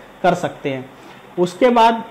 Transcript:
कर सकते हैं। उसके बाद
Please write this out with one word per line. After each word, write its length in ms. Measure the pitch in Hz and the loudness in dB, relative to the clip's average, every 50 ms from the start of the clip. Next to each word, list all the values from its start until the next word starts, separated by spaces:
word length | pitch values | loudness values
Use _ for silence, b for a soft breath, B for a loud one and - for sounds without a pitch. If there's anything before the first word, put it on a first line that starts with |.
| B B B B - | B B B B -2
कर 120 | 180 170 | 0 0
सकते 360 | 170 - 139 - - - 147 | 0 -2 -6 -8 -8 -8 -6
हैं। 200 | 135 127 131 - - B B B B B B B B 175 | -6 -8 -10 -14 -18 B B B B B B B B -4
उसके 320 | 180 175 - - 269 247 | -4 -2 0 0 2 2
बाद 340 | 240 233 226 233 226 208 - - | 4 4 4 4 2 0 -6 -10